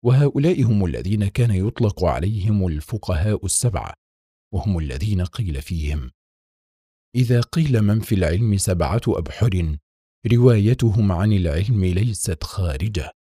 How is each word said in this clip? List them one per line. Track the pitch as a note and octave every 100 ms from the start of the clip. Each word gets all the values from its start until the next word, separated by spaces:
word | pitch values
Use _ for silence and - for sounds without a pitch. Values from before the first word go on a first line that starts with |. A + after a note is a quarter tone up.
| A#2+
وهؤلاء | C3 C#3+ - D3+ F3+
هم | A#2 G#2 F#2
الذين | A#1+ D2+ G#2+ G2
كان | - A#2
يطلق | F#2+ G2 - A2+ -
عليهم | F2 B1+ F2 A2 G2 G#2 F#2
الفقهاء | D2+ - G#2+ - D2+ G2+ G#2 F#2+
السبعة، | - B2 F#2+ - - _ _ _ _ _
وهم | F#2+ - F2+
الذين | D2+ C2 G2+ G2
قيل | F2+ - G2+ C#2
فيهم: | - E2+ D2 D2 B1 _ _ _ _ _ _ _ _ _ _ B2
"إذا | B2 A#2+
قيل | A#2 - D3+ A#2+
من | G#2 G#2+
في | G#2 G2+
العلم | F2 F2 A2+ G2
سبعة | - F2 - A2 A#2
أبحر، | - D#2 - A#2 F#2+ E2 D2 _ _ _ _ A2+
روايتهم | A#2+ B2 A2+ G2+ B2+ A#2 G#2 G2+
عن | F2 G#2
العلم | G2+ F2 D2 G2+ A2+ F#2
ليست | F2+ A#2 G#2 - F2
خارجة | - - F2+ C#2+ G2 G#2 - -